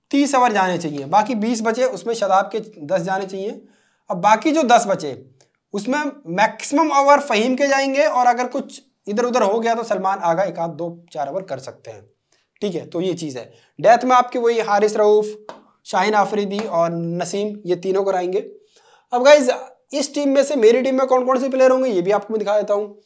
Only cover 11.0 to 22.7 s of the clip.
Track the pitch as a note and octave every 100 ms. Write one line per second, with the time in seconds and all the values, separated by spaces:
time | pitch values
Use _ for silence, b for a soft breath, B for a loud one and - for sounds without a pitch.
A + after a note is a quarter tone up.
11 | - D#3 C#3 F3+ F#3+ C3 B2+ - - G#2+
12 | G#2 _ _ _ _ - G#3 E3 C#3 E3
13 | F#3 E3+ D#3+ B2 A2 b b b F3 A#3
14 | B3+ B3 B3 B3+ A#3 A#3 G3+ G#3 G#3+ G#3+
15 | G#3 G#3+ G#3 - - - b b - G#3
16 | G3+ G#3 G3 G#3 G3+ G3+ A3 E3+ E3+ E3+
17 | E3+ E3+ F3 G3 G#3+ G#3 F3 F3 F#3+ F#3+
18 | G3 F#3 F3+ F#3+ - - b b b b
19 | b B3 C4 D4+ B3 - - _ _ C#4
20 | C#4 D4 C#4+ C#4 C#4 D4 G#3+ B3 C4 C4
21 | C4 B3+ B3 C4 C4 C4 C4 C4 C4 F#3+
22 | F3 G#3 G3+ A3 F#3 G#3 G3+